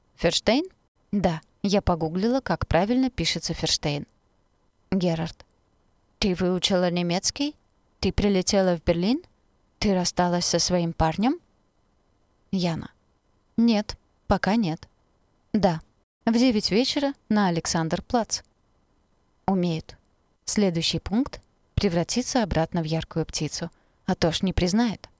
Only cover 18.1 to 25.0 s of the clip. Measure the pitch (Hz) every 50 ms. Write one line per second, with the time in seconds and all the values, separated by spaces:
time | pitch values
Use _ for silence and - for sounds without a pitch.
18.1 | - 240 208 - - - - _ _ _ _ _ _ _ _ _ _ _ _ _
19.1 | _ _ _ _ _ _ _ - 196 185 175 175 160 156 - - - - _ _
20.1 | _ _ _ _ _ _ _ - - 214 208 185 160 170 160 - - 160 - -
21.1 | 190 240 277 - - - - _ _ _ _ _ _ - 202 196 170 175 165 -
22.1 | - 240 247 - - 254 214 156 - 156 160 - - 175 160 156 160 160 - -
23.1 | - 165 156 - - - 156 143 - - 170 165 _ _ _ _ _ _ _ -
24.1 | 185 - 175 165 165 - 196 185 - - 175 175 190 226 247 226 - -